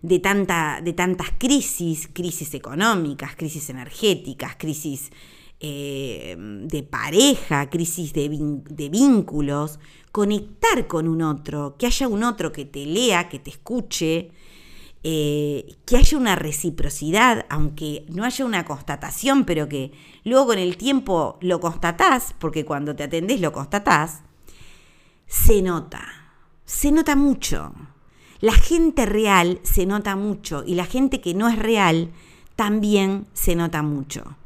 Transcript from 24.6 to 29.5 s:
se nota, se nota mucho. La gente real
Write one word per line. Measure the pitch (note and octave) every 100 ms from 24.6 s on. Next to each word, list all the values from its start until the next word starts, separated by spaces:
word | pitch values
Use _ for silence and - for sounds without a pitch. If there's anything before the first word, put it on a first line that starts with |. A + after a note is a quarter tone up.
| - - _ _ _ _ -
se | - - G#3
nota, | F#3 E3 D#3 - - - - _ _ _ -
se | - D4
nota | D4+ D4+ C#4
mucho. | C#4+ A3+ - - D2+ - - _ _ _ _ -
La | G#3+
gente | - - E4+ E4 - G#3+
real | G#3+ A3 F#3+ F3